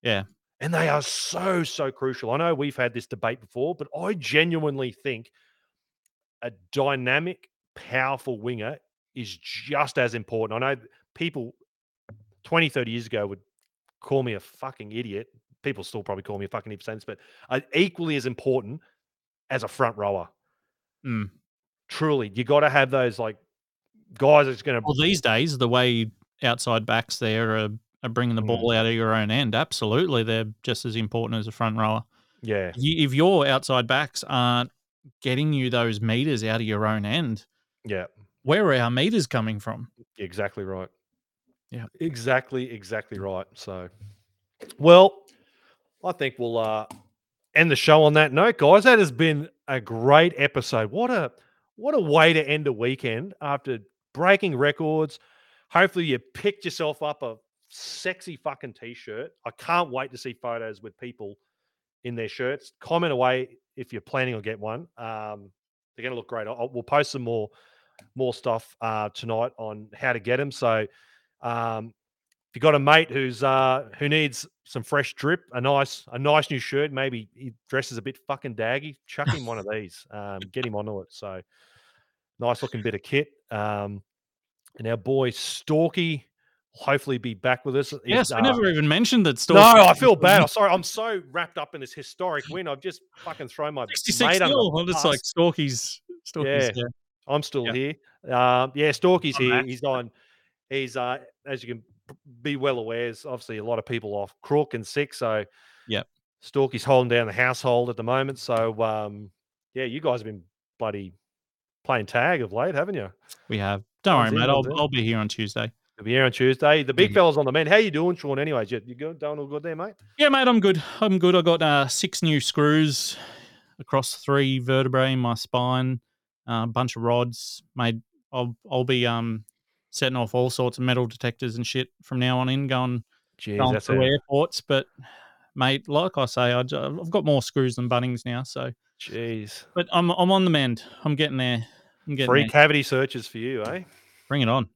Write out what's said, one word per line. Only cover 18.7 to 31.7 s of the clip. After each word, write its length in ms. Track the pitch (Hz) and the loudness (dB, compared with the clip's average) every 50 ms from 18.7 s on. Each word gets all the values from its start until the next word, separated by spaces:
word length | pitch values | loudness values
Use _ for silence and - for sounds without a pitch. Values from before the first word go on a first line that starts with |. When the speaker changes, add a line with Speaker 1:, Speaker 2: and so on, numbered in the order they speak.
| 127 160 _ _ _ _ _ _ _ _ _ _ _ _ _ _ | -14 -16 _ _ _ _ _ _ _ _ _ _ _ _ _ _
Speaker 2:
as 140 | 135 127 110 | -8 -6 -6
a 40 | |
front 300 | 101 - - 131 117 113 | -8 -2 0 0 0 0
rower. 300 | 104 104 101 101 92 85 - _ _ _ _ _ _ _ _ _ _ _ _ _ _ _ | -4 -4 -4 -4 -4 -6 -10 _ _ _ _ _ _ _ _ _ _ _ _ _ _ _
Speaker 1:
Mm. 240 | 135 120 110 104 92 _ _ _ _ _ _ _ _ _ _ _ | -6 -6 -6 -6 -8 _ _ _ _ _ _ _ _ _ _ _
Speaker 2:
Truly, 440 | _ - - 151 156 147 135 117 104 95 | _ -8 -4 0 0 0 0 -2 -4 -6
you 100 | 113 123 | -6 0
gotta 260 | 117 143 147 147 147 | 4 4 4 4 6
have 200 | 135 147 135 127 | 4 4 2 4
those, 300 | 131 135 127 123 107 - | 2 0 0 0 -2 -4
like, 180 | 117 110 107 _ _ _ _ _ _ _ _ _ _ _ _ _ _ _ - | -8 -8 -8 _ _ _ _ _ _ _ _ _ _ _ _ _ _ _ -6
guys 300 | - 139 135 151 147 143 | 2 6 8 8 8 8
that's 140 | 135 127 110 | 6 0 -4
gonna 200 | - 147 127 117 110 | -4 -2 -2 -2 0
Speaker 1:
Well, 120 | 139 147 | -2 0
these 260 | 131 151 175 202 160 | 2 2 2 2 2
days, 360 | - 123 110 113 143 165 147 | 2 2 2 2 2 0 0
the 120 | 127 127 117 | 0 0 2
way 400 | 120 127 123 123 120 117 113 107 - _ _ _ _ _ | 4 4 4 4 2 0 -2 -4 -6 _ _ _ _ _
outside 440 | - 127 120 120 - 123 117 113 110 | -2 -2 -2 0 -2 -2 -2 -2 0
backs 340 | - 117 113 117 - - - | 0 -2 -2 -2 -4 -6 -4
there 380 | 123 110 110 113 117 113 110 | -4 -2 0 0 0 0 0
are, 120 | 110 107 107 104 113 _ _ _ _ - | -2 -2 -4 -6 -10 _ _ _ _ -12
are 60 | 120 | -6
bringing 260 | 113 123 123 120 117 | -4 -2 0 0 0
the 60 | 110 | -2
Speaker 2:
Mm. 60 | 104 | 0
Speaker 1:
ball 240 | 113 117 113 117 120 | -2 -2 0 0 0
out 140 | 117 110 113 | 2 2 2
of 60 | 113 117 | 0 0
your 200 | 113 113 110 110 | 0 0 0 0
own 180 | 110 107 104 | 0 0 0
end, 220 | 110 131 143 113 110 | 0 0 0 0 -2
absolutely, 680 | 113 156 - - - 117 107 107 135 180 185 135 117 113 | -2 -2 -2 -4 -4 -2 0 0 0 0 0 0 0 0
they're 220 | 113 113 113 113 107 107 _ _ | 0 -2 -2 -2 -6 -10 _ _
just 220 | - 117 - - | -6 -6 -4 -6
as 100 | 123 110 | -6 -4
important 440 | 117 110 104 - 117 117 117 113 110 | -4 -6 -4 -4 -4 -4 -4 -6 -6
as 80 | 104 | -6
a 40 | 113 | -8
front 260 | 107 - 117 113 | -6 -4 -4 -2